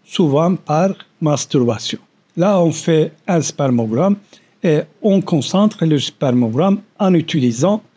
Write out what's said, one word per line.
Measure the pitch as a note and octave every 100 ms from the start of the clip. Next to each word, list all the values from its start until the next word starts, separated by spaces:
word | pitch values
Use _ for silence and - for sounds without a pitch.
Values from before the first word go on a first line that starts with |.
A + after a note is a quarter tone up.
souvent | _ - D#3+ C#3+ E3+ F#3+
par | - D3+ F#3+ F#3+ - _
masturbation. | D#3 C#3+ - C#3+ A#2+ G#2 - - _ _ _ E3
Là, | F#3+ F#3+
on | E3+
fait | D#3 - D#3+ D#3+ - -
un | E3+
spermogramme | C3+ - C#3 A#2+ A2+ A2+ F#3+ G3+ - - _ _
et | F3 D3+ - _
on | G#3+ G3
concentre | - D#3+ - F#3+ G#3+ -
le | D#3+ D3
spermogramme | - - C3+ B2 A#2 B2 F#3+ G3+ - -
en | G3
utilisant | E3+ D#3 D3+ B2 A#2 F3 G#3+ -